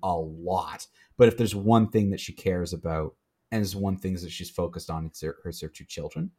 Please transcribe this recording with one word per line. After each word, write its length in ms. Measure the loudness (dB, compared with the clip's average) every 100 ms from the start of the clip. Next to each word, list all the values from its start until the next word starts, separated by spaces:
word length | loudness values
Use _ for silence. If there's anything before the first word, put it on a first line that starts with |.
a 100 | -2
lot. 720 | -2 -2 -6 -2 -2 -2 -8 -16 _ _ 6
But 140 | 8
if 80 | 8
there's 180 | 0 2
one 320 | 6 6 6
thing 220 | 4 2
that 100 | 0
she 140 | -6
cares 400 | -6 -2 -2 -2
about, 420 | -4 -4 -2 -4 -8 _ _ -6
and 100 | -2
there's 140 | -2 -2
one 180 | -2 -2
thing 200 | -2 -4
that 140 | -6
she's 180 | -10 -10
focused 400 | -4 -4 -4 -6
on, 160 | -6 -6
it's 160 | -6
her, 160 | -8 -8 -10
it's 160 | -10
her 80 | -10
two 160 | -12 -16
children. 460 | -10 -8 -6 -8